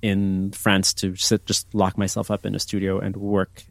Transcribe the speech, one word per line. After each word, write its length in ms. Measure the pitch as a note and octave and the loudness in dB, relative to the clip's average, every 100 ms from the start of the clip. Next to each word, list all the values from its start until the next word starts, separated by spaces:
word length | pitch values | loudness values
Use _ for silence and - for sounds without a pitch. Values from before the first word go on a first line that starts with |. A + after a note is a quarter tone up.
in 480 | A2 G2 G2 F#2+ G2 | 0 0 0 0 -2
France 400 | - A2 G2 - | 0 4 4 2
to 200 | - F#2+ F2+ | -2 -4 -2
sit, 300 | - G#2+ - | 0 0 0
just 260 | - - | -4 -2
lock 220 | G#2+ F#2+ - | 0 0 0
myself 340 | F#2+ G#2+ G2+ | -2 -2 -4
up 140 | G#2 G2+ | -4 -2
in 80 | G2 | -4
a 20 | |
studio 380 | - G2+ F#2+ G2 | -4 -2 -2 -2
and 160 | G2 G2 | -4 -4
work 460 | G2+ G2+ F#2+ - - | 0 0 0 -6 -10